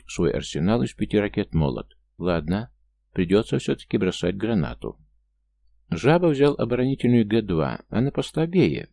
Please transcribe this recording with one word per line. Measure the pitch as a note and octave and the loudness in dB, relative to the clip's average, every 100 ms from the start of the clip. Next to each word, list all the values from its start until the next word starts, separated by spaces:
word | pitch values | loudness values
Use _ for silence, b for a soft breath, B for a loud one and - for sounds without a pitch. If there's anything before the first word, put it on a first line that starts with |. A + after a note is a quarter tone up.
| - | -8
свой | - E2 | -2 0
арсенал | - - - F2+ A#2+ | -2 -4 -2 0 0
из | B2 | -2
пяти | - G#2 G#2 | -6 -2 0
ракет | G2+ G#2+ G2 | 0 -2 -2
"Молот". | D#2+ C#2+ A1+ - _ _ - | 0 0 -2 -10 _ _ -6
"Ладно, | F2 E2+ D2+ G2 A#2+ _ _ _ _ | -2 -2 -2 -4 -6 _ _ _ _
придется | - F2 G2+ A#2 C3+ | -2 2 2 2 -2
все-таки | - C#3 - A2+ | -2 -6 -4 -2
бросать | F#2 - F2 G2 | -2 -2 -4 -2
гранату". | G#2+ A2 C2 A#1+ G#1+ - _ _ _ _ _ _ _ _ - | -2 0 -2 -6 -12 -14 _ _ _ _ _ _ _ _ -8
Жаба | - B2 E3+ F3 | 0 4 4 4
взял | C#3 C#3+ - | 4 2 2
оборонительную | A#2 B2 B2+ C3+ A#2+ A#2+ G#2 | -2 0 0 0 4 4 4
Г | A2+ | 0
два, | G#2 D#2+ C#2 A1+ - | 2 0 0 -4 -6
она | G#2+ C3+ | -2 -2
послабее, | - - D3+ E3 F#3 G3 - - | -2 -4 -4 0 2 2 0 -8